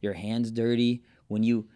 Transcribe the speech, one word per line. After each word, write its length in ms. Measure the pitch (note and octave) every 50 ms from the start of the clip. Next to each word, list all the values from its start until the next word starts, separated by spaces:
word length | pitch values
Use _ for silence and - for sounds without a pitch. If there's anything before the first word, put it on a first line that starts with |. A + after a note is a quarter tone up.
your 120 | - G#2
hands 380 | F#2+ E2+ G2 G#2 A2+ A#2+ A#2+ A2+
dirty, 520 | A2+ A#2 A2+ A#2+ A#2+ A#2+ A#2+ A#2+ B2 A#2+ - _ _ _ _ -
when 140 | G#2+ G#2+
you 240 | A2 A#2 A#2 A2+ G#2+ - _